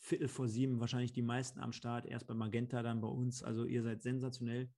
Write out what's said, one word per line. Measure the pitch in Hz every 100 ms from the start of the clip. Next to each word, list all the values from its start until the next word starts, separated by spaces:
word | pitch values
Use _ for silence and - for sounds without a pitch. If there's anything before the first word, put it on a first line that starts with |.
| -
Viertel | 165 143
vor | - 123
sieben | 110 131 120
wahrscheinlich | 117 123 123
die | 123
meisten | 117 123 127 -
am | 120
Start, | 120 120 120 120
erst | 120 117
bei |
Magenta, | 113 110 117 123 123
dann | 117 113
bei | 110
uns. | 123 123 127
Also | - 113
ihr | 120 123
seid | 113 110
sensationell. | 123 131 127 127 120 120 127